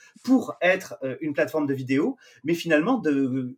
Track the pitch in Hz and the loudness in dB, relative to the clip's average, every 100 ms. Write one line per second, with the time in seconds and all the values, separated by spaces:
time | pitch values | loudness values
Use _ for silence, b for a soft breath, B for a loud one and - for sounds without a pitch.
0 | b _ 240 262 - - 175 185 - - | b _ 2 2 2 0 2 2 -2 -10
1 | - - 156 143 208 156 143 131 127 135 | -8 -6 -4 0 0 0 -2 -2 0 0
2 | 226 269 b b 151 170 170 151 196 254 | 0 -4 b b -4 -2 2 2 2 0
3 | 151 139 135 131 127 | 2 0 0 -2 -6